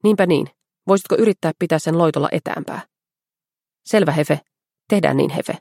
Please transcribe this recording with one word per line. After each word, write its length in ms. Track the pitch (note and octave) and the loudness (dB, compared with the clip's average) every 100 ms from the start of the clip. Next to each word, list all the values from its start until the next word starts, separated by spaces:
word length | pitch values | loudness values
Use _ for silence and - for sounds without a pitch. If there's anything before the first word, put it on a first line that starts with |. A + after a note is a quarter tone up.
"Niinpä 220 | G#3 G#3 F3+ | 2 2 2
niin. 220 | D3+ - _ _ _ - | 2 0 _ _ _ 0
Voisitko 280 | G3 - F#3+ | 0 2 2
yrittää 360 | A3+ F#3+ E3 - | 2 0 -4 -4
pitää 200 | F3 D#3+ | -2 0
sen 180 | - E3 | 0 0
loitolla 320 | E3 C#3+ C#3+ | 0 0 -2
etäämpää?" 500 | - - - - - - _ _ _ _ _ _ _ _ _ - | -4 -6 -10 -10 -12 -14 _ _ _ _ _ _ _ _ _ -2
"Selvä, 260 | A3 D#3+ | 0 2
Hefe. 280 | D#3 D3 D3+ _ _ _ _ _ | 0 0 -2 _ _ _ _ _
Tehdään 280 | G3+ D3+ C3+ | 0 2 2
niin, 120 | C#3+ | 0
Hefe." 280 | D3 - E3+ | -2 -8 -10